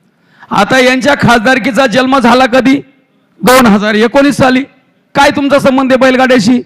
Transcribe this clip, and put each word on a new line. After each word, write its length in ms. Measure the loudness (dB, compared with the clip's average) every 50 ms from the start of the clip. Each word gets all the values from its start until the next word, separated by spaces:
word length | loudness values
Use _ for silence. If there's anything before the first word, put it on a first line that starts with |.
| _ _ _ _ _ _ _ _ -16 _
आता 280 | -4 -4 -2 0 0 0
यांच्या 360 | 0 0 0 0 -2 -2 -2
खासदारकीचा 720 | 0 0 0 0 0 0 -2 -2 -2 -2 -4 -2 -2 -2
जन्म 320 | 0 0 -2 -2 0 0 0
झाला 280 | 2 2 2 2 0
कधी? 300 | 0 0 0 0 0 0 -2 -4 -10 _ _ _ _ _ _ _ _ _ _
दोन 260 | -2 2 2 2 4
हजार 280 | 2 2 0 0 -2 -2
एकोणीस 420 | 0 -2 0 0 0 0 0 0
साली. 260 | 0 0 0 0 -2 -4 -8 _ _ _ _ _ _ _ _ -2
काय 160 | 0 0 0
तुमचा 280 | 0 -2 -2 0 0 0
संबंध 340 | 0 0 0 0 0 0
आहे 60 | 0 0
बैलगाड्याशी? 600 | 2 0 0 0 0 2 2 2 2 0 0 -2 -4